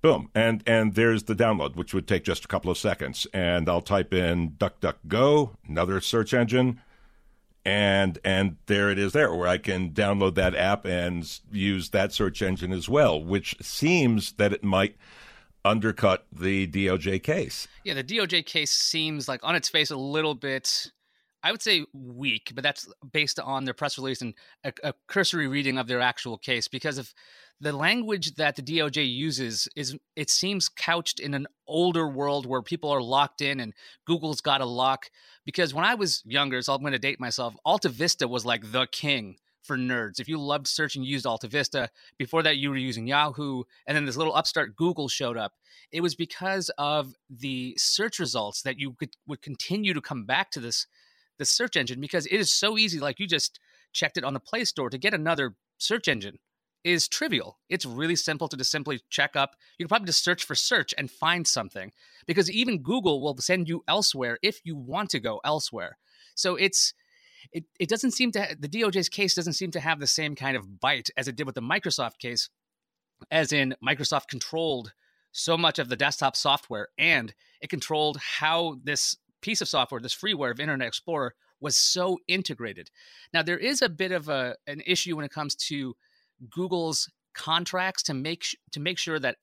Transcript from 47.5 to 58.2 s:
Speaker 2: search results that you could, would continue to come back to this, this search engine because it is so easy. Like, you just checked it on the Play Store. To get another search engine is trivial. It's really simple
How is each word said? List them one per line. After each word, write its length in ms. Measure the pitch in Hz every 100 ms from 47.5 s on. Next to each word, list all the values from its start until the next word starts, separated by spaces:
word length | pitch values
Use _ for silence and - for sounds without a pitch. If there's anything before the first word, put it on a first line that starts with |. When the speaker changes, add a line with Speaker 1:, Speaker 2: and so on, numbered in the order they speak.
| 131 127 -
Speaker 2:
search 420 | - - 220 -
results 420 | 160 123 104 -
that 180 | 135 131
you 140 | 139
could, 220 | 123 147 - -
would 140 | 143
continue 520 | - 139 - 196 208
to 80 | 156
come 220 | - 139
back 280 | 104 135 190
to 80 | -
this, 280 | 120 - - _ _ _ _ _
this 120 | 143
search 240 | - 240 170
engine 240 | 123 127
because 260 | 143 180 147
it 120 | 202
is 140 | 190
so 240 | - 202 220
easy. 220 | 220 170
Like, 200 | 143 131
you 80 | 196
just 320 | 165 - - _ _ _
checked 260 | - 156 -
it 60 |
on 100 | 131
the 60 | 139
Play 240 | - 226
Store. 260 | 240 - 127
To 80 | 131
get 160 | 185
another 420 | 208 156 160 131 98 _ _
search 300 | - 226 -
engine 300 | 127 101 - _ _ _ _ 170
is 240 | 175 -
trivial. 500 | - 311 156 90 - _
It's 180 | 185 135
really 300 | 117 160
simple 320 | 170